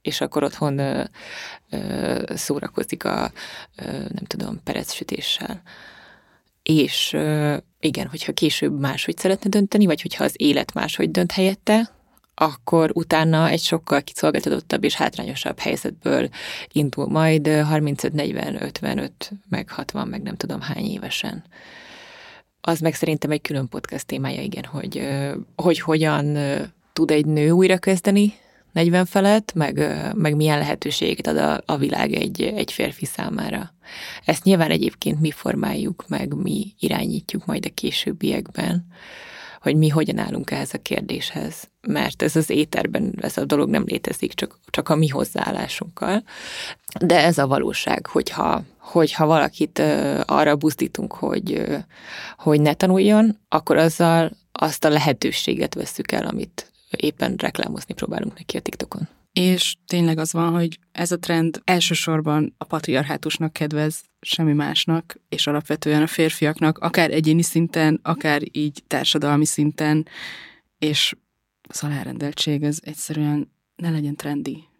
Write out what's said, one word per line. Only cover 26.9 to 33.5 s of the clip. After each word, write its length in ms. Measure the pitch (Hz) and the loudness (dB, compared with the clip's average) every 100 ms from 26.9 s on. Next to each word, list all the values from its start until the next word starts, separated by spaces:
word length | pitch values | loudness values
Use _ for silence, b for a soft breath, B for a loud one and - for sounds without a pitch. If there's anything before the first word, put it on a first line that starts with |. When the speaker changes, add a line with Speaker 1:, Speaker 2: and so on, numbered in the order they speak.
Speaker 1:
tud 180 | - 160 | 0 4
egy 140 | 151 | 4
nő 260 | 151 151 151 | 4 4 6
újrakezdeni 800 | 175 185 185 196 185 - 202 208 - b b _ | 6 6 4 4 2 4 4 4 0 b b _
negyven 340 | 160 170 180 | 2 4 4
felett, 480 | 180 202 196 214 214 | 4 4 6 4 2
meg, 240 | 165 143 139 | -2 0 0
ö, 360 | 147 151 - | 0 -2 -4
meg 220 | - 156 | 0 2
milyen 220 | 151 156 147 | 4 4 2
lehetőségeket 680 | 147 143 - 147 - - - | 0 -2 -4 0 0 0 0
ad 100 | 151 | 2
a, 240 | - - | 2 0
a 120 | - 147 | -2 0
világ 360 | 143 151 - | 0 0 0
egy, 280 | - - - | 0 -4 -2
egy 300 | - 214 - | -4 -2 -4
férfi 340 | - 139 - | -2 -4 -4
számára. 680 | 151 - - - - | -8 -6 -6 -6 -6